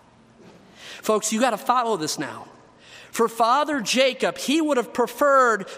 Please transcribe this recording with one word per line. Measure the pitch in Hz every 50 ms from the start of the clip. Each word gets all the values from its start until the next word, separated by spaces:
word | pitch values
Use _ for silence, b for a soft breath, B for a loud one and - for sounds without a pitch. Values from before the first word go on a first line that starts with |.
| _ _ _ _ _ _ _ - - - - - - B B B B B B B B
Folks, | - 214 208 - - 220
you | 220
gotta | 254 226 208
follow | 196 - - 240 254 240 226 220
this | 175 151 143 - -
now. | 147 123 110 113 - - - - - - _ B B B B B B B
For | B - 226 214
Father | 226 - 233 226 247 285 302 285 302 277
Jacob, | 208 - - 240 269 262 254 - 220 180 170 -
he | - - 277 330
would | 320 302 285 247
have | 220 - -
preferred | - 240 - - - 294 285 277 269 254 240 220 196 190 B B